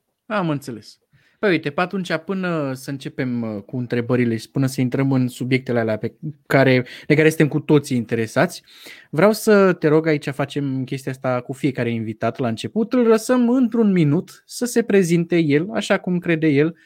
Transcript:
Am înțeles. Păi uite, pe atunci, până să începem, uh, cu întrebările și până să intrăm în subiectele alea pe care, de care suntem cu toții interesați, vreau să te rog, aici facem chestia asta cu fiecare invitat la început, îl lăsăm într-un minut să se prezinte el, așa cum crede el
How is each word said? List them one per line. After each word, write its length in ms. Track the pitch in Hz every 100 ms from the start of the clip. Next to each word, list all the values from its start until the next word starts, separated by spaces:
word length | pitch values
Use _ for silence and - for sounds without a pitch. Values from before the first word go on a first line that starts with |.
| _ _ -
Am 220 | 208 165
înțeles. 500 | 143 - 107 - - _ _ _ _
Păi 120 | 214
uite, 200 | 156 147
pe 100 | 180
atunci, 360 | 180 196 180 160
până 560 | - 190 180 160 139
să 180 | 131 147
începem, 520 | 139 147 - 127 120
uh, 200 | 113 104
cu 140 | - 127
întrebările 600 | 120 120 117 123 120 110
și 140 | -
până 160 | - 131
să 140 | 135
intrăm 320 | 123 131 135
în 160 | 131 123
subiectele 500 | - 127 127 131 120
alea 200 | 110 107
pe 160 | 113 - 151 - -
care, 400 | 143 131 127 120 - -
de 80 |
care 140 | 147 156
suntem 200 | 156 147
cu 120 | 151
toții 360 | - 147 - 123
interesați, 680 | 110 117 113 127 175 - - - - - _
vreau 220 | 147 202
să 400 | 214 226 208 190
te 160 | 180 156
rog, 180 | 156 160
aici 220 | 147 147
facem 540 | 135 139 147 143 131
chestia 280 | 131 135 135
asta 280 | 131 127 123
cu 120 | 120
fiecare 380 | 131 147 131 117
invitat 480 | 117 110 107 117 -
la 100 | 120
început, 440 | 113 110 214 233
îl 140 | 254 226
lăsăm 440 | 220 226 254 233
într-un 420 | 262 240 233 208
minut 500 | 180 147 160 - - -
să 180 | -
se 180 | 240 240
prezinte 540 | 220 202 165 170 165 175
el, 320 | 156 147 196
așa 260 | 220 - 190
cum 200 | 190 180
crede 280 | 175 160 160
el 300 | 139 160 -